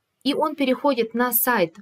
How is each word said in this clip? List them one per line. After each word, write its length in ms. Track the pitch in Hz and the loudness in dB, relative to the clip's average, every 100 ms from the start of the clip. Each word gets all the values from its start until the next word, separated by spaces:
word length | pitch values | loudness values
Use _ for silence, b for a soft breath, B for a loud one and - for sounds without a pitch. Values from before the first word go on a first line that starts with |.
| _ _ | _ _
И 100 | 262 | -4
он 220 | 285 302 285 | 0 -2 0
переходит 580 | 262 254 285 240 226 | 0 2 0 0 0
на 200 | 233 247 | -2 0
сайт 420 | 240 - 233 165 - | 0 0 2 0 -4